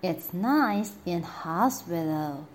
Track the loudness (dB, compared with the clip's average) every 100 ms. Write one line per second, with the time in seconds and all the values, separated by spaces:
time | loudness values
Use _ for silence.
0 | -2 -2 -4 -2 2 4 4 2 -2 -4
1 | -2 -2 -2 -8 -4 2 2 2 -4 -2
2 | 0 0 -2 -6 -10